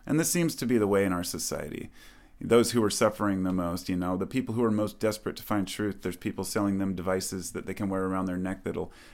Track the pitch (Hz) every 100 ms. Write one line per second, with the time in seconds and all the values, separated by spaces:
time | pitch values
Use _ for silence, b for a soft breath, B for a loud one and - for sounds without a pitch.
0 | B 147 - 180 165 - 117 120 101 101
1 | 98 87 87 87 - 76 76 - - B
2 | B B B B - 117 117 120 104 -
3 | 110 104 104 95 92 92 87 90 - 90
4 | 90 92 - 131 123 113 117 104 104 -
5 | 110 104 - - - 104 92 - 104 95
6 | 92 87 110 95 95 110 101 98 98 90
7 | 90 92 - 95 85 90 90 95 101 95
8 | 95 92 95 90 92 98 - 90 90 B
9 | B